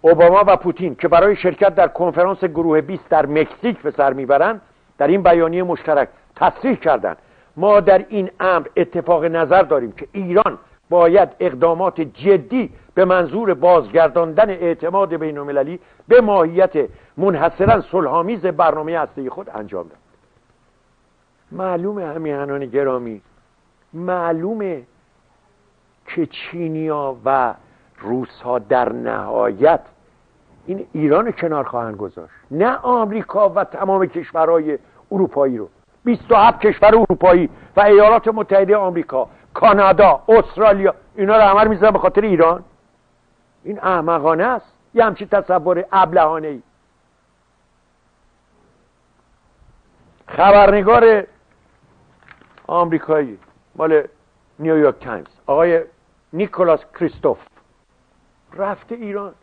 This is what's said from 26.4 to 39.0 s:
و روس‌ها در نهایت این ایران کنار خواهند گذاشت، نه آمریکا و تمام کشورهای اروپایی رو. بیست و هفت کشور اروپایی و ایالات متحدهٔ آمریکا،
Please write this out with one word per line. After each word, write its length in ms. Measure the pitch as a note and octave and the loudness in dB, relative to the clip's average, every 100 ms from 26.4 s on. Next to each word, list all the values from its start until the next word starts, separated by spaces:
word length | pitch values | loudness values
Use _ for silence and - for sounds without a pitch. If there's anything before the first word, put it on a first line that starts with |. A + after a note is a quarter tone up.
| - E3+ E3 D#3 D#3+ D3 C#3 B2 A#2 | -16 -12 -10 -8 -6 -6 -8 -8 -2
و 280 | C3+ A#2+ G2 _ _ _ _ | 0 -2 -6 _ _ _ _
روس‌ها 600 | G2+ B2 B2 - B2 B2 | -8 -6 -8 -12 -6 -6
در 340 | G#2 B2+ A#2 | -2 -2 0
نهایت 840 | A#2+ A#2 A2 G2+ A#2 A2 G2 C#3+ D#3+ - _ _ _ _ _ _ _ - | -4 -8 -8 -6 -4 -4 2 2 2 -4 _ _ _ _ _ _ _ -14
این 220 | G3 - | -12 -10
ایران 380 | D#3 D3+ D#3 A#3 | -4 0 0 0
کنار 320 | - E3+ D3+ | -6 -6 -6
خواهند 320 | B2+ A#2+ A2+ G#2 | -6 -8 -8 -10
گذاشت، 380 | G2+ - E2 _ _ | -14 -14 -20 _ _
نه 240 | D3 A3 C4 | -4 -2 -2
آمریکا 760 | B3+ B3 G#3+ G#3+ - G3+ G3+ | -4 -2 -2 -6 -6 -2 0
و 140 | F3 | 0
تمام 420 | F#3+ C#3+ F#3+ F#3+ F#3+ | -6 -6 -2 -2 -2
کشورهای 760 | E3+ E3 E3 D#3+ E3 D#3 C#3+ _ _ _ | -6 -8 -2 0 0 -2 -8 _ _ _
اروپایی 460 | G3 F#3 C#3+ C#3 A#2 | -4 -4 0 -2 -2
رو. 120 | F#2+ _ _ _ | -12 _ _ _
بیست 280 | A#3+ A#3 - | -4 -4 2
و 40 | A3+ | 4
هفت 240 | A3 A#3 | 4 4
کشور 360 | G#3 - G#3 A3 | -2 4 4 6
اروپایی 540 | - E3+ F3+ F3 D#3 - - - | 2 2 4 4 2 -8 -4 0
و 40 | |
ایالات 460 | G#3 G3+ G#3 A3+ A3+ | 6 6 6 4 0
متحدهٔ 480 | A3 G#3 G3 F#3+ G#3+ | -4 0 0 2 0
آمریکا، 540 | F#3+ E3+ | 0 -6